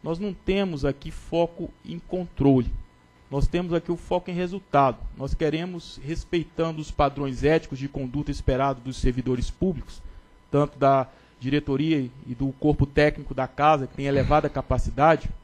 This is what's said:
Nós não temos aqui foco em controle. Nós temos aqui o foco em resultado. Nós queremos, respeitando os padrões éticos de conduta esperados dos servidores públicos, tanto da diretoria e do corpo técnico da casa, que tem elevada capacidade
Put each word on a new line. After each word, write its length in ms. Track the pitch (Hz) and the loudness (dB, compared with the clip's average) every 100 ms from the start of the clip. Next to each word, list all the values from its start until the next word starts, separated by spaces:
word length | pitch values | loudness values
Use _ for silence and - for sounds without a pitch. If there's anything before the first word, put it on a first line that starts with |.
Nós 160 | 160 165 | -6 -4
não 140 | 208 | -6
temos 500 | 175 - 190 196 151 | -6 0 0 0 0
aqui 260 | 139 139 156 | -2 -2 -10
foco 600 | - - 165 170 170 165 - - | -14 -2 0 0 -2 -12 -10 -12
em 140 | 170 | -12
controle. 680 | - 180 175 - 135 131 117 - - _ _ _ _ | -6 -6 -6 2 6 6 2 -4 -10 _ _ _ _
Nós 160 | 135 139 | 0 0
temos 280 | 175 180 | 0 0
aqui 180 | 165 165 | -2 -2
o 60 | 170 | -6
foco 340 | - 180 180 | -2 -4 -2
em 20 | |
resultado. 640 | 175 180 190 - 143 135 - - - | -6 -4 -6 0 4 4 0 -10 -8
Nós 160 | 139 | -4
queremos, 640 | - 156 156 180 175 - - | 0 0 -2 -6 -10 -14 -14
respeitando 800 | 135 165 - 175 156 - 165 156 | -8 -8 -4 -4 -4 -4 -4 -4
os 100 | 151 | -8
padrões 540 | - 143 139 139 120 | 0 0 0 -6 0
éticos 340 | 139 165 - 131 | 2 2 0 -8
de 120 | 139 | -8
conduta 420 | 139 131 139 143 | -6 -6 -4 -4
esperados 500 | 139 - 127 135 131 | -4 -2 0 0 -2
dos 140 | 123 127 | -8 0
servidores 560 | 131 123 127 123 - | 0 0 -2 -2 -2
públicos, 500 | - 185 147 - - - - - - _ | -2 -2 -2 -10 -14 -16 -18 -20 -20 _
tanto 300 | 143 143 127 | 0 0 2
da 260 | 139 135 127 - _ _ | 4 4 0 -10 _ _
diretoria 720 | 127 143 143 135 156 156 123 127 - | -2 0 0 -2 0 0 -2 -10 -14
e 80 | |
do 200 | 123 139 | -4 -4
corpo 320 | - 151 147 139 | 0 0 2 2
técnico 480 | 151 151 147 143 | 4 4 2 -8
da 120 | 127 127 | -6 -6
casa, 400 | - 151 151 131 | 2 4 4 0
que 100 | - | -6
tem 100 | 139 | 0
elevada 440 | 139 123 151 151 | 2 4 4 2
capacidade 800 | 135 - 127 - 120 156 160 - - | -4 -2 -2 0 4 4 4 0 -8